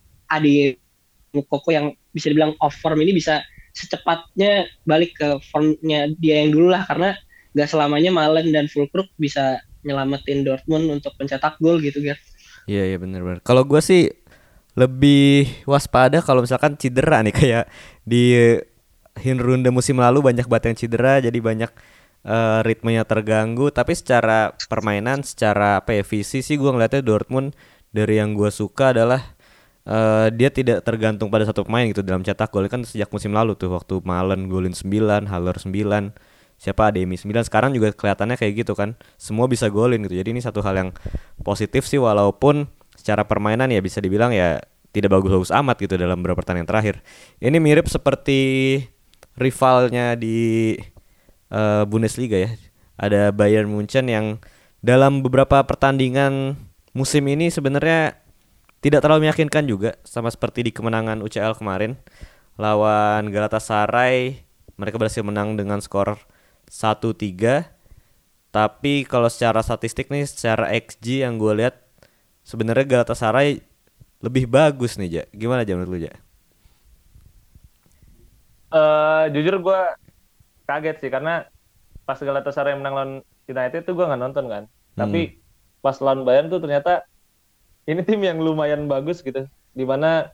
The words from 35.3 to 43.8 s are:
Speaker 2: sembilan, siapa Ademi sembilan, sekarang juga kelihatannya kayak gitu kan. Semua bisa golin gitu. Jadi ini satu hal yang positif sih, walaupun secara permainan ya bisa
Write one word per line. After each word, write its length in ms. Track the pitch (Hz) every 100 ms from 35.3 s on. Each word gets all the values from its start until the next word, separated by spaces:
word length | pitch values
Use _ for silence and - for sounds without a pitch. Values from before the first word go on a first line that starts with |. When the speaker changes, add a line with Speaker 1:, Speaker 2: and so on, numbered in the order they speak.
| 92 90 90
Speaker 2:
sembilan, 560 | 98 95 104 104 101 - _ _ _ _
siapa 320 | - - 107
Ademi 240 | 104 92 90
sembilan, 240 | 104 110 113
sekarang 240 | 107 127 131
juga 160 | 107
kelihatannya 480 | - 104 98 107 123
kayak 240 | 107 104
gitu 120 | 107 101
kan. 180 | 101 117 - _
Semua 320 | - 107 127
bisa 160 | 120 110
golin 360 | 101 120 117 101
gitu. 80 | 90
Jadi 160 | 98
ini 100 | 120
satu 200 | 120 101
hal 120 | 98 95
yang 100 | 92 - - - - -
positif 400 | - 101 107 135
sih, 160 | - 143
walaupun 680 | 117 104 101 - 135 147 147 - _ _
secara 280 | - 104 104
permainan 440 | 101 107 113 131
ya 80 |
bisa 200 | 110